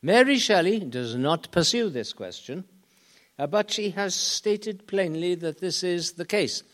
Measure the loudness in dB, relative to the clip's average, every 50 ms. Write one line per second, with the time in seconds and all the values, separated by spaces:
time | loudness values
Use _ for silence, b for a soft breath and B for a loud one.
0 | 0 4 6 6 6 6 4 2 4 4 4 4 4 4 2 0 -2 -4 -4 -4
1 | -4 -4 -2 0 2 2 2 0 -2 0 0 2 2 4 2 2 0 0 -2 -4
2 | -6 -6 -8 -10 -10 -12 -12 -12 -12 -10 -10 -10 -12 -14 _ b b b b b
3 | b b b b b b b -6 -4 0 0 0 0 0 -2 -4 -4 -4 -2 -2
4 | -4 -2 -2 -2 -2 -2 -4 -2 0 0 -2 -2 -2 -6 -10 -10 -8 -2 0 0
5 | 0 0 -2 -2 -2 -2 -2 -2 -2 -6 -6 -4 -4 -4 -2 -2 -2 -2 -2 -2
6 | -2 -6 -6 -8 -4 0 0 0 2 0 -2 -6 b b